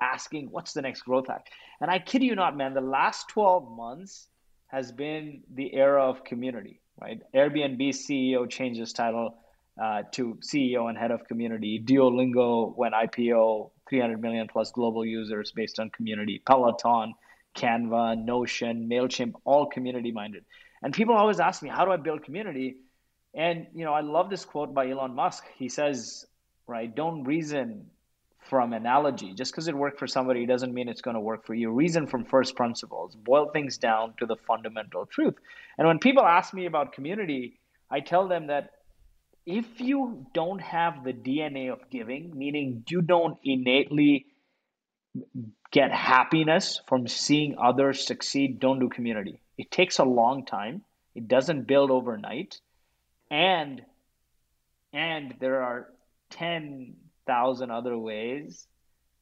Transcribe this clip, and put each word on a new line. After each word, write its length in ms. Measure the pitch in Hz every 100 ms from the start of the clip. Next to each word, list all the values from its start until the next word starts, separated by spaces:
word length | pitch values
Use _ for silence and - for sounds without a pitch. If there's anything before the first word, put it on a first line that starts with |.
asking, 500 | 127 131 - 156 127
"What's 220 | 170 -
the 100 | 160
next 180 | 135 -
growth 260 | 123 127 131
hack?" 180 | - - - - -
And 80 | 151
I 80 | 185
kid 240 | - 262
you 140 | 254 202
not, 200 | 170 143
man, 200 | 135 135
the 60 |
last 460 | 131 135 190 - -
twelve 420 | 220 202 180 123
months 560 | 117 117 147 196 - - _ _ _ _
has 240 | 135 123
been 500 | 123 147 156 151 143 - 127
the 180 | 139
era 300 | 135 139 139
of 200 | 131 131
community, 560 | - 120 127 120 101 - _ -
right? 200 | 104 113 -
Airbnb 640 | 135 147 147 139 123 139 131
C 360 | - 139 131
E 40 | 127
O 100 | 120
changed 340 | - 127 117
his 140 | 113
title, 420 | - 117 113 113 - _ _ _ -
uh, 220 | 110 107 101
to 260 | - 120 -
C 320 | - 147 127
E 40 | 123
O 100 | 117
and 100 | 110
head 120 | 117
of 180 | 117 -
community. 540 | 117 117 110 107 110
Duolingo 920 | 113 135 127 123 127 123 120 117 110 -
went 160 | 120
I 140 | 110 113
P 260 | - 117
O, 380 | 117 110 110 95 _ -
three 100 | 135
hundred 220 | 117 110
million 260 | 113 113 107
plus 240 | 113 107
global 320 | 123 117 113
users 480 | 113 113 107 107 104
based 260 | 117 107 -
on 100 | 110
community. 500 | - 113 104 104 101 -
Peloton, 720 | 135 120 117 117 117 113 110 _ _ _ -
Canva, 680 | 123 117 117 117 117 113
Notion, 640 | 113 123 117 - 117 117 117
MailChimp, 440 | 120 127 - 120 -
all 220 | 131 143 143
community 460 | 131 127 127 117
minded. 340 | 113 104 101 - - - _
And 120 | 143
people 220 | 143 220 220
always 240 | 214 175
ask 220 | 170 180
me, 80 | 147
"How 140 | 127 180
do 60 |
I 60 | 180
build 260 | 151 151
community?" 540 | 131 165 214 131 131 131 _ _ _ _ _
And, 340 | 131 170 165 -
you 120 | 165 160
know, 80 |
I 80 | 151
love 280 | 151 160 190
this 160 | 185 -
quote 280 | 143 143
by 160 | 135 131
Elon 260 | 135 131 123
Musk. 300 | 175 - - -
He 100 | 127
says, 580 | - 147 127 110 - - _ _ _ -
right, 260 | 117 117
"Don't 300 | 117 160 160
reason 640 | 131 160 151 147 117 104 - _ _ _ _ _
from 360 | - 135 120
analogy. 600 | 113 117 135 147 120 95
Just 200 | 95 131
'cause 140 | - 160
it 80 | 143
worked 240 | 143 139
for 80 | 131
somebody 380 | 135 127 120 120
doesn't 280 | 123 127
mean 140 | 123 120
it's 140 | 113
gonna 180 | 123 113
work 260 | 107 110 -
for 80 |
you. 180 | 117 113
Reason 360 | 120 170 165 139
from 160 | 127
first 320 | 110 135 127 -
principles. 600 | 120 113 110 95 90 110
Boil 340 | 110 143 147
things 280 | 156 139 -
down 360 | 120 110 113 -
to 60 | 113
the 120 | 110
fundamental 680 | - 113 113 110 104 90 104
truth." 300 | - 285 - - - - -
And 100 | 160
when 120 | 160
people 240 | 247 269
ask 300 | 190 175 -
me 120 | 190 180
about 280 | 156 139
community, 640 | - 143 214 180 135 120 - _ _ -
I 100 | 143
tell 280 | 143 175 190
them 200 | 175 147
that 240 | 143 - _ _ _ _ _ _ _ 170
if 360 | 208 233 -
you 440 | 247 277 247 135 -
don't 280 | 175 165 190
have 420 | - 170 170 139
the 100 | 127
D 280 | 120 120 147
N 160 | 151 139
A 100 | 131
of 200 | 117 -
giving, 480 | 123 110 135 170 143
meaning 460 | 143 147 135 117 117
you 120 | 175
don't 360 | 165 175 165 143
innately 800 | 139 131 127 135 139 147 147 139 - _ _ _ _ _ _ _ _ 127 - 131 110 - -
get 200 | 143 123
happiness 880 | 110 110 127 123 160 156 175 - - -
from 200 | 131 120
seeing 480 | - - 147 147 -
others 480 | 123 127 139 135 -
succeed, 540 | 117 - 139 135 110
don't 200 | 131 135
do 100 | 123
community. 520 | - 117 107 98 - _ -
It 140 | -
takes 280 | - 180 -
a 40 |
long 420 | 135 120 117 135 -
time. 380 | 101 107 180 - _ _ 120
It 120 | 110
doesn't 400 | 131 135 147 113
build 240 | 139 139
overnight. 680 | 131 123 107 104 117 - - _ _ _ _ _ _ -
And, 500 | 147 185 175 143 127 - _ _ _ _ _ _ _ _ _ _
and 420 | 143 165 156 135 127
there 220 | 131 131
are 280 | 127 120 - _ _ _ -
ten 640 | - 170 165 147 135 123 - _ _ -
thousand 460 | 123 127 123 123
other 260 | 117 123 117
ways 680 | 110 107 113 139 160 180 - _ _ _ _ _